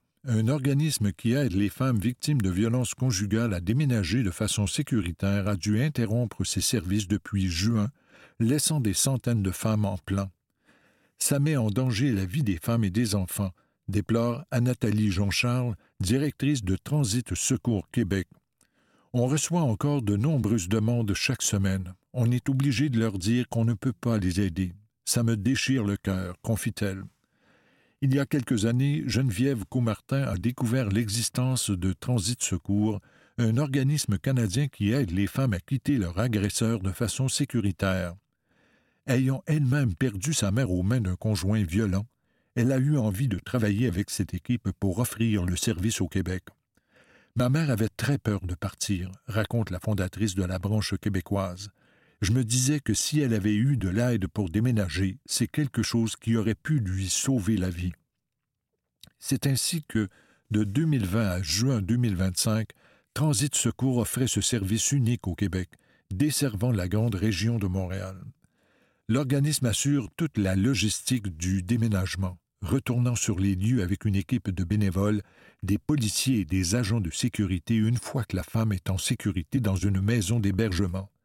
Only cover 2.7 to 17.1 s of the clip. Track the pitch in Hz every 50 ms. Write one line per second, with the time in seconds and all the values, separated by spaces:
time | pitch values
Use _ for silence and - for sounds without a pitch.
2.7 | 120 127 123 - - - 127 131 104 90 107 98 101 113 120 117 95 87 87 92
3.7 | 117 139 156 135 123 110 95 78 101 131 120 92 82 - 110 95 - - 101 95
4.7 | - - 143 - - 110 90 87 85 - - 98 101 101 95 104 104 90 80 104
5.7 | 104 110 139 156 143 - 117 101 110 120 123 104 - - 92 - - 98 - -
6.7 | - 110 78 92 101 107 98 87 104 95 - - - 98 95 92 82 82 95 113
7.7 | 117 107 104 - - _ _ _ - - - - _ - 117 110 139 151 - -
8.7 | 160 147 117 104 92 - - 139 135 117 - 120 120 110 98 95 90 - - 113
9.7 | 107 104 104 98 101 98 - - 98 98 98 98 - _ _ _ _ _ _ _
10.7 | _ _ _ _ _ _ _ _ _ - - - 147 139 143 156 156 135 113 107
11.7 | 101 127 131 127 110 101 139 143 113 98 95 90 98 160 139 104 92 82 - -
12.7 | 117 117 110 95 87 113 123 107 101 101 92 - - - 101 95 - _ _ _
13.7 | _ _ _ - 95 104 104 - 110 117 117 120 120 131 - - 135 120 120 123
14.7 | 123 - - 110 104 107 107 104 90 92 101 98 - - - 120 123 127 123 123
15.7 | 101 - _ _ _ - 98 90 120 139 147 143 - - 135 143 151 127 101 92
16.7 | 95 - - - 147 151 139 98